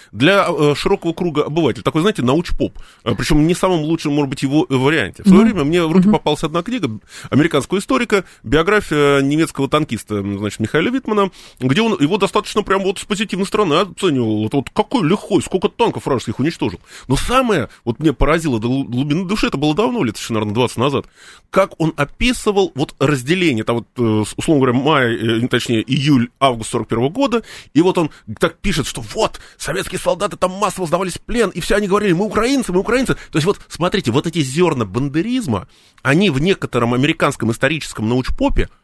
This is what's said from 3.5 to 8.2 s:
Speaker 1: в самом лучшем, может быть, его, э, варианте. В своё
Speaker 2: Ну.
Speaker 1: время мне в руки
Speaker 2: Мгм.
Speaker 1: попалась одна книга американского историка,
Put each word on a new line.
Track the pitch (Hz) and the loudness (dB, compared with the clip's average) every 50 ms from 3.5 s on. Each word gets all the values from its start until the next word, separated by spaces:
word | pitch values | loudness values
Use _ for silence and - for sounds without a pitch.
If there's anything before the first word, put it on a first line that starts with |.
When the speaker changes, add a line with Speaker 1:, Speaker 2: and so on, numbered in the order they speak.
| 180 | 2
Speaker 1:
в | |
самом | - - 185 180 160 | 2 0 0 0 0
лучшем, | 151 156 165 165 - 151 147 | 0 -2 -2 -2 -2 -2 0
может | 147 143 135 | 0 0 -2
быть, | 131 - 139 | -2 -4 -2
его, | 135 139 156 - - | 0 2 0 2 2
э, | 135 | 0
варианте. | 127 131 143 160 147 104 85 - - - | 2 2 2 2 0 -2 -4 -6 0 6
В | |
своё | 202 185 202 226 | 8 8 8 8
Speaker 2:
Ну. | 220 | 6
Speaker 1:
время | 226 180 139 | 4 2 0
мне | 143 170 180 170 | 0 2 0 2
в | 156 | 2
руки | 165 190 180 | 4 4 4
Speaker 2:
Мгм. | 208 160 | 4 4
Speaker 1:
попалась | 151 - 156 151 - 165 | 2 2 0 -2 -2 -2
одна | 151 156 170 170 | -2 -2 -4 -4
книга | 240 247 247 170 120 110 101 - - - - - - | -4 -4 -4 -4 -4 -6 -8 -14 -18 -20 -16 -6 0
американского | 113 123 156 165 - 143 120 - 180 202 | 2 2 2 2 2 -2 -2 -2 -4 -4
историка, | - - 269 247 240 - 214 196 | -2 0 -2 -2 0 0 0 -2